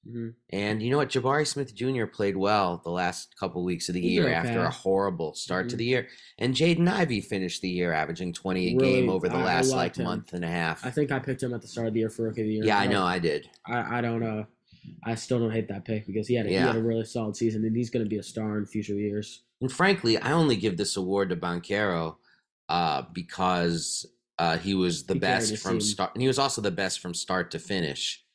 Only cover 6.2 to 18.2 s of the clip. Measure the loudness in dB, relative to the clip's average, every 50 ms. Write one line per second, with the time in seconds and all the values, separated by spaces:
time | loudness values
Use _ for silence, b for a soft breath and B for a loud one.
6.2 | B B B B 0 0 2 4 4 4 6 6 4 4 4 2 2 2 0 -2
7.2 | -2 -2 -2 -2 -2 -2 -4 -4 -4 -2 0 0 0 2 2 0 0 -2 -4 -6
8.2 | -4 -6 -6 -4 -4 -2 0 2 2 2 4 4 4 4 4 4 4 2 2 0
9.2 | 0 0 0 2 2 2 2 4 4 2 2 2 0 -2 -2 -2 -2 -2 -2 -4
10.2 | -6 -8 -8 -6 -4 -2 -2 0 0 -2 -2 -4 -6 -4 -2 0 0 0 0 -4
11.2 | -2 -4 -4 -4 -4 -4 -4 -6 -8 -10 -6 -4 -4 -2 0 0 0 0 -2 -4
12.2 | -4 -4 -2 -2 -2 -2 0 2 2 4 4 4 4 4 4 4 4 2 2 2
13.2 | 2 0 0 0 -4 -8 _ _ _ -4 -4 -4 -2 -2 -2 -2 -2 0 0 -2
14.2 | -2 -2 -2 -4 -6 -8 _ _ _ B B B B B B B -6 -6 -4 -4
15.2 | -2 0 0 2 2 2 0 -2 -2 -2 -6 -8 -6 -4 -4 -4 -4 -4 -4 -4
16.2 | 0 0 0 0 2 0 2 2 4 2 2 2 0 0 0 0 -2 -4 -4 -4
17.2 | -4 -4 -4 0 0 0 0 0 0 0 0 0 -2 -2 -2 -2 -2 0 -2 -4